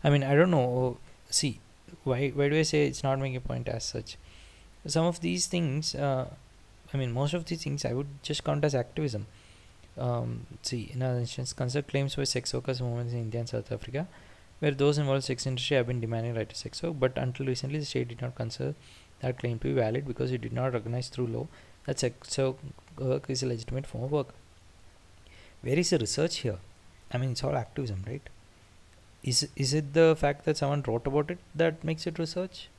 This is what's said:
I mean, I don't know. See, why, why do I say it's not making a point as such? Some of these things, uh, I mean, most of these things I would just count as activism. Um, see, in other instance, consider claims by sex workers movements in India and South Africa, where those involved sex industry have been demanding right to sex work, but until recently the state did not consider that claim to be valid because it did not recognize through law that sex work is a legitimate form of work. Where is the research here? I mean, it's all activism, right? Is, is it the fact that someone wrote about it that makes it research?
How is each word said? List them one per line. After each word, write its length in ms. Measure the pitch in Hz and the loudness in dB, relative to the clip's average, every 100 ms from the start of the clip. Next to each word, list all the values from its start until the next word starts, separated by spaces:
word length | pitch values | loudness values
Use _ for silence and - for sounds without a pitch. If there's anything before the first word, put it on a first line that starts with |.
I 60 | 147 | 6
mean, 140 | 143 | 6
I 120 | 135 143 | 8 6
don't 160 | 185 | 8
know. 460 | 160 127 123 127 120 - - - | 6 4 2 0 -2 -14 -20 -2
See, 300 | - 147 107 - - - 175 | 0 0 -4 -14 -20 -20 -6
why, 260 | 139 123 139 | -2 0 0
why 200 | 139 143 | 2 4
do 80 | 156 | 4
I 60 | |
say 220 | 151 151 143 | 4 4 2
it's 180 | 127 | 2
not 160 | 135 135 | 0 0
making 180 | 135 127 | 0 -4
a 40 | |
point 260 | - 123 120 | -4 -4 -2
as 160 | 113 | -4
such? 340 | - - 110 - - - - - - - 151 | -4 -6 -8 -14 -18 -20 -20 -20 -20 -14 -2
Some 200 | 160 170 | 2 2
of 160 | 170 | 2
these 260 | 170 180 - | -2 0 0
things, 480 | 175 160 139 156 - | 0 0 0 -2 -2
uh, 320 | 143 131 127 - - - - - - | 0 0 -2 -10 -20 -20 -20 -20 -6
I 40 | 139 | -2
mean, 140 | 127 | 0
most 220 | 117 147 | 0 0
of 120 | 170 165 | 0 -4
these 180 | 160 | -6
things 220 | 151 143 127 | -4 -2 -2
I 80 | |
would 140 | 120 143 143 | -2 -4 -10
just 200 | - 147 | -6 -4
count 220 | - 147 151 | 0 2 2
as 100 | 135 | 2
activism. 520 | 120 - 147 107 104 - - - - - - - | -2 -2 -2 -2 -8 -16 -20 -20 -20 -20 -16 -4
Um, 500 | 123 120 120 117 117 - | -2 0 -2 -6 -10 -10
see, 280 | - 123 104 | -6 -6 -6
in 80 | 127 | -2
other 180 | 127 123 | 0 0
instance, 340 | 117 - 127 | -2 -4 -8
consider 340 | - 123 143 - | -4 -2 0 0
claims 280 | 139 139 - | 0 0 0
by 80 | |
sex 300 | 135 127 - | 0 0 -2
workers 280 | 123 127 127 | -4 -2 -2
movements 320 | 123 120 120 | -2 -2 -2
in 60 | 120 | -4
India 220 | 113 117 | -2 -4
and 80 | 117 | -2
South 220 | 117 - | -4 -4
Africa, 360 | 107 - 135 180 - - - - - | -6 -4 -6 -6 -10 -20 -20 -20 -2
where 120 | 151 | 0
those 260 | 139 143 147 | 4 4 4
involved 260 | 143 135 | 2 2
sex 220 | 131 123 135 | 0 -2 -2
industry 320 | 127 - 135 | -2 2 2
have 100 | 120 | 2
been 140 | 123 | -2
demanding 340 | 113 117 117 113 | -2 -2 -2 -2
right 140 | 113 | -4
to 60 | - | -6
sex 260 | 117 - | -10 -6
work, 140 | 170 160 | -4 2
but 180 | 135 - | 0 2
until 280 | 127 123 135 | -4 -2 -2
recently 340 | 127 135 151 | -2 -2 -4
the 60 | 143 | -2
state 220 | 131 123 | -2 -4
did 140 | 117 | -4
not 140 | 123 - | -8 -4
consider 400 | 117 - 135 147 - - - - | -6 -2 -4 -4 -14 -20 -20 -6
that 160 | 127 127 | -4 -2
claim 220 | 120 113 | -2 -2
to 80 | 135 | 0
be 60 | |
valid 340 | 135 110 127 139 | 2 2 0 -4
because 240 | 120 127 | -2 -2
it 100 | 127 | -2
did 120 | 107 | -4
not 200 | 120 131 | -2 0
recognize 360 | 123 113 123 127 | -2 -2 -4 -4
through 180 | - 120 | -4 -2
law 200 | 117 143 - - - - | -2 -6 -12 -20 -10 -6
that 140 | 131 | -2
sex 380 | 123 - - - 135 131 139 - - - | -2 -4 -6 0 0 -2 -12 -16 -18 -6
work 320 | 131 135 - | -2 -2 -2
is 140 | 127 | -2
a 40 | 131 | -2
legitimate 400 | 117 117 127 147 | -2 -4 -6 -4
form 180 | - 131 | -6 -2
of 60 | |
work. 160 | 147 135 - - - - - - - - - - - - - | -2 -2 -10 -20 -20 -20 -20 -20 -20 -20 -20 -20 -20 -20 -10
Where 160 | 123 147 | 0 2
is 120 | 175 | 4
the 100 | - | 2
research 380 | 110 - 165 - | 2 0 0 0
here? 200 | 123 92 - - - - - | -4 -4 -10 -20 -20 -20 -6
I 60 | 123 | -2
mean, 140 | 131 | -2
it's 120 | 120 | -2
all 120 | 135 143 | 0 -2
activism, 480 | 110 - 127 95 104 | -2 -4 -4 -4 -6
right? 140 | 139 - - - - - - - - - - | -8 -10 -20 -20 -20 -20 -20 -20 -20 -20 -8
Is, 240 | 131 127 147 - | 2 2 2 0
is 180 | 135 | 2
it 200 | 151 143 | 2 4
the 220 | 156 165 160 | 8 8 8
fact 280 | 143 143 - | 4 2 0
that 120 | 147 | 2
someone 260 | 139 143 131 | 2 2 0
wrote 180 | 113 139 | 0 2
about 240 | 143 151 | 2 0
it 100 | 175 - | -4 -8
that 300 | 147 165 160 | 2 2 2
makes 240 | 156 160 - | -4 -2 -4
it 100 | 165 | -4
research? 520 | 165 180 185 - - | -4 -2 -6 -8 -18